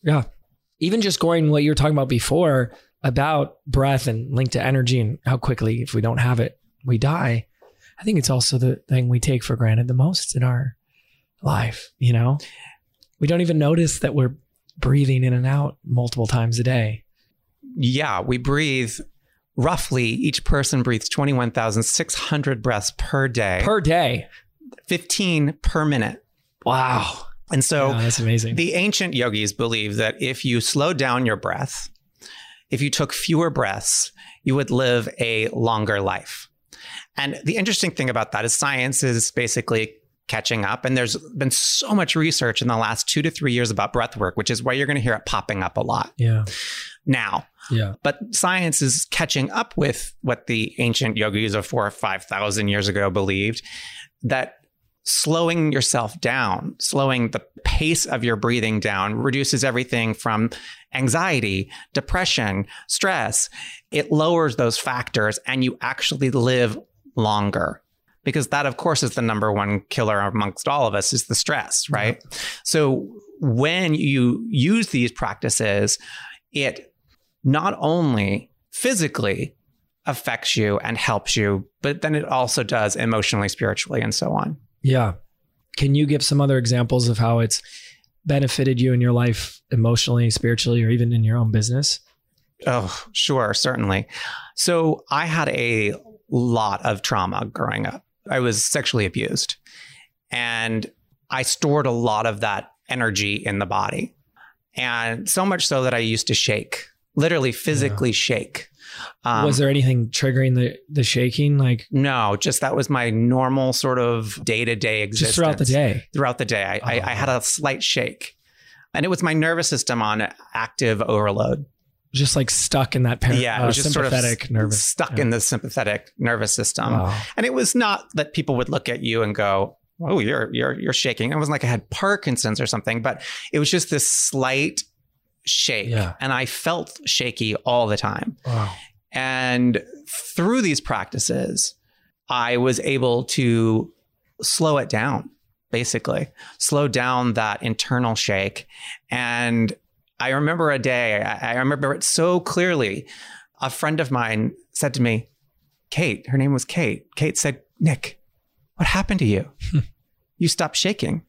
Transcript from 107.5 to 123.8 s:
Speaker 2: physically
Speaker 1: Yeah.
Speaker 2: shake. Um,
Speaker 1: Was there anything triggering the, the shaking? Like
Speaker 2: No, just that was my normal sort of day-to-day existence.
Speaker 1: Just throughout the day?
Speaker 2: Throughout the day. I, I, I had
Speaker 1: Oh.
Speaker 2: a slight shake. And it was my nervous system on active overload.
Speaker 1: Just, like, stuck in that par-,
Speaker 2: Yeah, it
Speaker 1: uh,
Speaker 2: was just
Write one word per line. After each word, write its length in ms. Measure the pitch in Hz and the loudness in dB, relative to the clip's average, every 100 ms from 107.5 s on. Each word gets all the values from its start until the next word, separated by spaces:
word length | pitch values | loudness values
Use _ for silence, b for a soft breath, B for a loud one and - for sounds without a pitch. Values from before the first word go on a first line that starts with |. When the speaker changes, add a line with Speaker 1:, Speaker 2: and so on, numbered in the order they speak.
Speaker 2:
physically 580 | 113 - 113 135 104 123 | -2 -2 0 0 0 0
Speaker 1:
Yeah. 40 | |
Speaker 2:
shake. 540 | 107 - 120 - - - B B B B B | 0 0 -2 -4 -12 -16 B B B B B
Um, 220 | 120 117 147 | -2 2 2
Speaker 1:
Was 120 | 131 | 4
there 120 | 139 | 4
anything 400 | 139 127 127 117 | 4 4 2 0
triggering 460 | - 135 131 131 123 | 0 0 2 4 4
the, 220 | 120 - - | 2 -2 -6
the 140 | 147 | -2
shaking? 540 | 120 123 123 - 147 143 | 0 2 0 2 2 4
Like 300 | 131 117 - | 4 2 0
Speaker 2:
No, 440 | 139 139 127 107 101 | 0 2 2 2 2
just 220 | - 135 | 0 0
that 140 | - - | 0 0
was 140 | 127 | 0
my 200 | 139 120 | 0 2
normal 640 | 110 120 127 131 135 131 | 2 4 4 2 2 0
sort 260 | 123 131 127 | 0 0 2
of 440 | 120 117 110 - | 2 0 -4 -8
day-to-day 600 | - 110 117 113 113 110 | -2 -2 0 -2 0 0
existence. 260 | 101 110 - | -2 0 0
Speaker 1:
Just 60 | - | 2
throughout 220 | 165 147 | 2 2
the 80 | 127 | 2
day? 380 | 139 139 107 - | 2 2 0 -4
Speaker 2:
Throughout 240 | - 135 123 | -2 -2 -2
the 80 | 120 | -2
day. 180 | 110 | -2
I, 160 | 95 101 | -2 -4
I, 280 | 123 120 127 | -2 -2 -2
I 20 | |
had 160 | 110 135 | -2 0
Speaker 1:
Oh. 80 | 123 | 0
Speaker 2:
a 40 | |
slight 420 | - - 147 131 | -2 -2 -2 -2
shake. 520 | - - 120 - - _ b b b b b | -2 -2 -2 -6 -18 _ b b b b b
And 120 | - 175 | -4 -2
it 40 | |
was 120 | 175 | 0
my 100 | 175 | 0
nervous 340 | 156 160 165 165 | 2 2 2 0
system 340 | 139 - 120 | -2 -2 0
on 260 | 107 107 104 - - | 0 0 -2 -8 -10
active 480 | 117 113 - 120 107 | -8 -6 -2 0 2
overload. 640 | 113 107 104 101 120 131 139 _ _ _ _ | 2 2 2 0 0 -2 -6 _ _ _ _
Speaker 1:
Just, 240 | 131 139 - | 0 0 2
like, 140 | 127 | 0
stuck 460 | - - 147 127 131 | 0 0 0 0 2
in 80 | |
that 180 | 123 117 | 0 2
par-, 140 | - 127 | 2 2
Speaker 2:
Yeah, 240 | 123 110 | 0 0
it 40 | |
Speaker 1:
uh, 40 | 120 | 0
Speaker 2:
was 80 | |
just 180 | 120 | 2